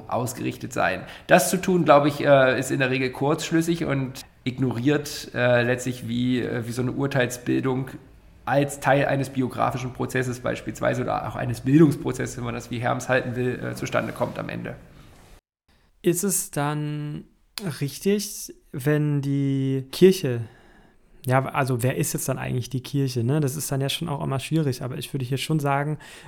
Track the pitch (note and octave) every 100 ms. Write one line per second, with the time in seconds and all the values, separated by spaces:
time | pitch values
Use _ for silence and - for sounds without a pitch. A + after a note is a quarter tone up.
0 | - G#2+ A#2+ - B2+ - - A2+ F2+ F#2
1 | - - - F3+ F3+ F#3 - F3+ D3+ D3
2 | D3 C#3+ C#3+ C#3 C3 B2+ C3+ C#3 C3 C3
3 | B2+ - C#3 D#3+ - E3 E3 E3+ D3+ C#3
4 | C3 C3 - _ C3 B2+ C3+ A2+ B2+ D3
5 | D3 - - A#2+ B2 A#2+ A#2+ B2 C3 B2
6 | A2+ A#2 B2 B2+ A2 B2 A2+ A#2 B2 A#2+
7 | C#3 C#3 B2 - - C3 C3 B2+ C3+ -
8 | - - - - - C3+ C#3+ - C#3 C#3
9 | C#3 C#3 C3+ C3 B2 A2+ A#2 B2+ B2+ -
10 | B2 C3 B2+ A#2+ A#2 A2+ - A2 A#2 B2
11 | A2+ - - - B2 A#2 C3 D3 D#3 C#3
12 | C3 B2+ A#2+ - A#2+ A#2 - A#2+ B2 B2+
13 | - B2+ B2 A#2+ B2 B2 B2 B2 C3 A#2+
14 | A2+ - A#2+ - - - A#2 A#2+ - -
15 | - - - - _ _ _ _ _ _
16 | F3+ E3+ G3+ F3+ - - C#3+ D3+ D3 D3+
17 | D3 D3+ - _ _ - G3 C3 C#3+ -
18 | G3 G#3 G3+ - - - _ C#3+ C3+ D3+
19 | D3+ C#3+ C#3 C#3 C#3 C3+ C3+ C3+ C3 -
20 | F#3 F#3+ C3+ A#2+ A2 - - - - _
21 | _ - B2 B2+ C3+ D3 C3 B2 B2 D#3
22 | D#3 D#3 - C3 B2+ B2+ A#2 C3 - C#3
23 | C3+ B2 A#2 D#3 C#3+ D3+ - C3+ C3+ -
24 | E3 C#3+ D3 C3+ - D#3 C#3+ B2 B2+ C#3
25 | C#3 C#3+ B2 C3 - D#3 C#3 C#3 D3 D3+
26 | - -